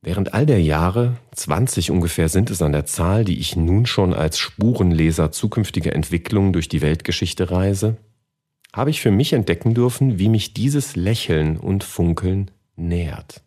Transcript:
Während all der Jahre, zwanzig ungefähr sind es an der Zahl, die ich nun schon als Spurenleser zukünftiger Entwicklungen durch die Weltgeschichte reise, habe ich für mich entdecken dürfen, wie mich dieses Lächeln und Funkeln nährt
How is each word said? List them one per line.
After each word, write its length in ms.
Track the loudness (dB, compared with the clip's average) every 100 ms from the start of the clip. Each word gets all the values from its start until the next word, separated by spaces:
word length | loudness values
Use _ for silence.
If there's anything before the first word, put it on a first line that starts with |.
Während 320 | -4 -4 -2
all 120 | 2 4
der 160 | 4
Jahre, 540 | 4 2 2 2 0 -2 _
zwanzig 580 | -12 -2 0 0 0 0
ungefähr 380 | 0 0 0 2
sind 220 | 2 0
es 100 | 0
an 120 | 0
der 140 | 0 -2
Zahl, 380 | -2 0 2
die 140 | 0 -2
ich 180 | -4 -2
nun 300 | 2 2 2
schon 260 | 2 0
als 260 | 2 -2 -2
Spurenleser 920 | -8 -2 0 2 2 4 2 2 0
zukünftiger 640 | 0 -4 -2 -2 -2 -2
Entwicklungen 580 | -2 -2 -4 -2 2 2
durch 160 | 0 -2
die 140 | 0
Weltgeschichte 680 | 0 -2 -4 -4 -4 -4 -2
reise, 460 | 0 0 0 -2 -4 _ _ _ _ _ _ _
habe 180 | -4 -2
ich 100 | 0
für 120 | 2
mich 200 | 2 2
entdecken 400 | 0 0 0 0
dürfen, 460 | 2 0 2 0 2
wie 100 | 2
mich 240 | 2 0
dieses 420 | -2 -2 0 -4
Lächeln 640 | -4 -2 -2 0 0 0 -2
und 280 | -2 -2
Funkeln 680 | -4 -2 0 0 0 -2 -4 _ _ -8
nährt 640 | -4 -2 -4 -8 -14 -20